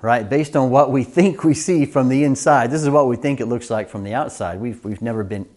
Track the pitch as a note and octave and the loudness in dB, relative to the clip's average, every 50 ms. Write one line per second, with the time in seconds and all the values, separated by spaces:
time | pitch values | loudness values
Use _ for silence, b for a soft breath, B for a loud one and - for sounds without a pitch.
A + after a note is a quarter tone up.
0 | - A2+ A#2+ A#2+ G#2+ G2 C3+ D3 D#3 D3 - D3 C3 B2+ B2 C#3 C#3+ C3+ C3+ C#3 | 0 0 0 0 0 0 -2 -2 -2 0 0 0 2 4 4 4 4 4 2 0
1 | A#2+ - - F3 F#3 G3 - - - D#3+ C#3+ D3+ - - F#3 D#3+ C#3 - - C#3+ | -2 0 2 2 2 2 2 2 0 0 2 2 0 0 0 0 0 0 0 0
2 | C3 B2+ C3 C#3 D3 C#3+ C3+ - - D#3+ D3 C3 A#2 A#2+ C#3 D#3 D3+ C#3+ C#3+ D3 | 2 2 2 2 2 2 0 2 2 4 4 4 4 0 -2 -2 0 2 4 4
3 | C#3 B2+ A#2+ A#2 - C#3+ C#3 B2 A#2 A2+ A#2+ A#2 - - A#2 A2 G#2 - - G#2 | 4 2 0 -2 -2 -4 -2 -2 -2 -4 -4 -6 -4 -4 -4 -6 -6 -6 -10 -10
4 | G2 G2 A2 C3 D3+ C#3 - - G#2 F2 F2 F#2+ A2+ A#2+ A2 - - G#2 G#2+ - | -8 -6 -4 -4 -6 -6 -8 -8 -8 -8 -6 -6 -8 -8 -10 -10 -10 -10 -8 -6
5 | A2+ A#2 A2+ A2 G#2 F#2 G#2+ G2 F#2+ - _ | -6 -6 -4 -6 -6 -6 -8 -10 -10 -12 _